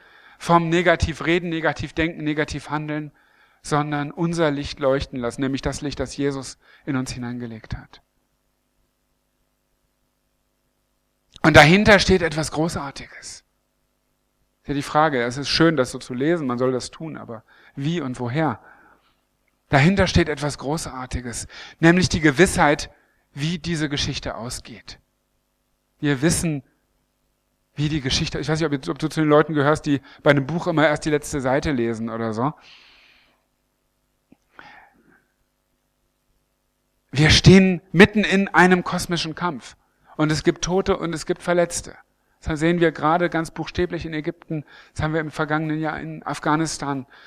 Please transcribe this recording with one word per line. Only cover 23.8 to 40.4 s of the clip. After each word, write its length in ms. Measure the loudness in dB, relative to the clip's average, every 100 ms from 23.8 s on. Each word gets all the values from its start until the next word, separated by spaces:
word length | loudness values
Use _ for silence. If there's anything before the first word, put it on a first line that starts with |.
| -4
Geschichte 480 | -4 -6 -6 -8 -10
ausgeht. 600 | -10 -12 -16 -20 -20 -20 _ _ _ _ _ _ _ _ _ _
Wir 220 | -2 0
wissen, 400 | 0 0 -2 -4 -10 _ _ _ _ _ _ _ _ _ _
wie 140 | -6 -4
die 120 | -2
Geschichte, 380 | -4 -4 -4 -6
ich 100 | -4
weiß 120 | -2
nicht, 120 | -2
ob, 160 | -2 -6
ob 100 | -6
du 100 | -4
zu 120 | -2
den 80 | 4
Leuten 260 | 4 4
gehörst, 300 | 2 2 2 0
die 140 | -4 -4 0
bei 80 | 4
einem 160 | 4 2
Buch 200 | -4 -2
immer 200 | 2 2
erst 180 | 2
die 60 | -2
letzte 300 | -2 -2 -4
Seite 320 | 0 0 0
lesen 360 | -2 -2 -2 -6
oder 240 | -6 -4
so. 220 | -2 -2 -4 -16 -20 _ _ _ _ _ _ _ _ _ _ _ _ _ _ _ _ _ -20 -20 -20 _ _ _ _ _ _ _ _ _ _ _ _ _ _ _ _ _ _ _ _ _ _ _
Wir 200 | 2 4
stehen 500 | 8 10 10 8 2 -2
mitten 320 | 6 6 6
in 240 | 0 0 2
einem 360 | 4 6 4
kosmischen 500 | 0 -6 -4 -4 -6
Kampf. 420 | -6 -6 -6 -14 -20 _ _ _ -2
Und 160 | 0
es 100 | 2